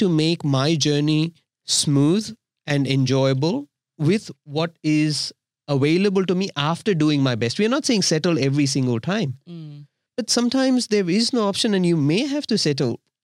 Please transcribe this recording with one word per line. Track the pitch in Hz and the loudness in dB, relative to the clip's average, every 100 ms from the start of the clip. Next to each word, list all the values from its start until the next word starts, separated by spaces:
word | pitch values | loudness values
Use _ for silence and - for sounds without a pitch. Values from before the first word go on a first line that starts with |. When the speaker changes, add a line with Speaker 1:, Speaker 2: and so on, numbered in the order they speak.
Speaker 1:
to | 196 | 2
make | 156 160 170 | 2 2 0
my | 151 135 139 165 | 0 0 2 2
journey | 147 147 151 156 165 - _ _ - | 2 0 2 0 -2 -6 _ _ -6
smooth | - - 139 143 196 214 220 _ _ - | -2 0 2 4 2 -2 -14 _ _ -4
and | 143 127 | -2 0
enjoyable | 135 127 135 135 131 156 254 285 _ _ - | 0 2 2 2 0 -2 -4 -8 _ _ -4
with | 151 214 - - 151 | 0 0 -2 -20 -10
what | 143 170 _ | -6 -6 _
is | 156 151 151 143 - - _ _ - | -2 0 0 -2 -6 -12 _ _ -4
available | 139 143 175 202 196 185 | 0 2 2 2 0 0
to | |
me | 180 196 - | -2 -2 -2
after | 147 165 - 170 | -4 -2 0 2
doing | 151 147 | 2 2
my | 135 117 | 0 0
best. | 117 - | -4 -2
We | 214 | 0
are | 269 | 0
not | - | 0
saying | 220 - | 0 2
settle | 156 175 170 135 | 0 0 0 0
every | 143 139 | 0 0
single | 143 127 113 | 0 0 -2
time. | 165 208 156 - - | -2 -4 -4 -8 -14
Speaker 2:
Mm. | 170 151 147 147 _ _ - | -16 -16 -18 -20 _ _ -10
Speaker 1:
But | 220 | -2
sometimes | 233 240 262 262 254 - | 0 0 2 2 0 0
there | 208 180 | 0 2
is | 196 233 | 0 0
no | 247 202 | 0 -2
option | 196 233 196 | 0 0 2
and | 175 | 2
you | 165 | 2
may | 143 175 277 | 2 2 0
have | 294 - | -4 -2
to | 214 | -2
settle. | 156 139 127 117 _ _ | 0 -2 -2 -4 _ _